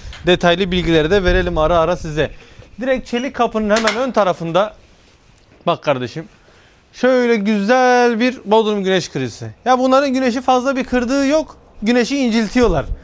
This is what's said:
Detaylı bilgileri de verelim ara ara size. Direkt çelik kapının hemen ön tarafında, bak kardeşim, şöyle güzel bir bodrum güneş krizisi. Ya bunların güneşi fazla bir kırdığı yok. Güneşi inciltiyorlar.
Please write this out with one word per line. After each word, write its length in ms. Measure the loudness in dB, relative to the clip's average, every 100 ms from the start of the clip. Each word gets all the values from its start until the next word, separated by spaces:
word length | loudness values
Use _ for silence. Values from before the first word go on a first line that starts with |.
| -14 -4 0
Detaylı 440 | 2 2 2 0
bilgileri 400 | -2 2 2 2
de 140 | 2
verelim 340 | 2 2 0 0
ara 200 | 2 2
ara 180 | 0 -2
size. 340 | -4 -4 -4 -6 -20 -20 -20 -8
Direkt 280 | -4 -4 -4
çelik 260 | -6 -4
kapının 420 | -2 -2 -2 0 0
hemen 200 | 0 -2
ön 140 | -2
tarafında, 640 | 0 0 -2 -2 -2 -2 -6 -20 _ _ _ _ _ _ _ -6
bak 160 | -2
kardeşim, 420 | -2 -2 -4 -10 -16 _ _ _ _ _ _
şöyle 440 | -2 0 2 2 0
güzel 840 | 0 0 2 4 4 4 2 2
bir 200 | -2 -2
bodrum 400 | 0 2 2 0
güneş 260 | 0 0 -2
krizisi. 400 | -6 -6 -8 -14 -6
Ya 140 | 0 2
bunların 320 | 2 2 2
güneşi 300 | 0 -2 -2
fazla 360 | 0 0 0 -2
bir 80 |
kırdığı 420 | -2 -2 0 0 0
yok. 300 | 0 -4 -12 -20 -6
Güneşi 340 | 0 0 0 0
inciltiyorlar. 720 | 0 0 0 2 2 0 -4 -10